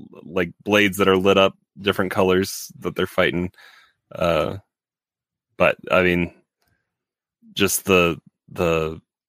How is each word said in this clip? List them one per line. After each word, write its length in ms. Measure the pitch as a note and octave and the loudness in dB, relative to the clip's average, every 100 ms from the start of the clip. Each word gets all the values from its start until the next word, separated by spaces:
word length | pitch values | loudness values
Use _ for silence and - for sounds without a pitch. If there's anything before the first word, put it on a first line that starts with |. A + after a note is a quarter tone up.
| - - | -20 -20
like, 300 | - F#2 F2 - | -8 -6 -6 -6
blades 340 | G#2 G#2 G2+ F2+ | 0 2 2 2
that 100 | F#2+ | 2
are 80 | F#2+ | 4
lit 200 | G2 F#2+ | 4 4
up, 200 | F#2+ - _ - | 4 0 _ -6
different 320 | G2 G2 F#2 | -4 -2 -4
colors 600 | G#2 F#2 F#2 G2 - - - | 0 2 2 -2 -8 -16 -12
that 160 | F2+ E2 | -10 -6
they're 100 | F#2 | -4
fighting. 440 | - E2 E2 F#2 _ - _ _ _ _ | 0 0 0 -6 _ -20 _ _ _ _
Uh, 440 | - E2+ D#2+ D#2+ G2+ _ _ _ _ _ _ _ _ _ - | -4 -2 0 -2 -8 _ _ _ _ _ _ _ _ _ -2
but 200 | F2 - - | -2 -2 -2
I 120 | F2+ | 0
mean, 320 | F2+ F2 E2+ - _ _ _ _ _ _ _ _ _ _ A2+ | 2 0 -4 -8 _ _ _ _ _ _ _ _ _ _ -14
just 320 | G2 G2 - - | -4 -2 -2 0
the, 340 | F#2 E2+ D2 _ _ _ | 2 2 -2 _ _ _
the 520 | - E2+ E2 D#2+ E2 _ _ | -4 -2 -2 -4 -8 _ _